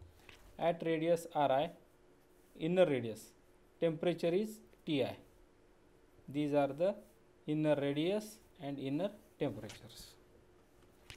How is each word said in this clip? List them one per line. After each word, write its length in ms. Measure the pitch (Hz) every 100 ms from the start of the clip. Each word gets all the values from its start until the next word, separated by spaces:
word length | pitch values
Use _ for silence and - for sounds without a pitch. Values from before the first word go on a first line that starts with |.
| - - - - - -
At 240 | 165 170 165
radius 420 | 160 165 170 -
R 180 | 151 139
I, 200 | 135 170 - - - - - - - - -
inner 260 | 160 185 165
radius, 460 | 131 113 107 - - - - - -
temperature 540 | 165 160 175 165 170
is 260 | 180 214 - - - -
T 180 | 143
I. 120 | 104 - - - - - - - - - - - -
These 260 | 143 147
are 140 | 143 139
the 260 | 139 185 220 - - - - -
inner 280 | 156 151 143
radius 600 | 143 143 170 214 214 - - -
and 160 | 143 135
inner 340 | 135 147 202 - - -
temperatures. 680 | 143 107 107 - - - - - - - - - - - - - -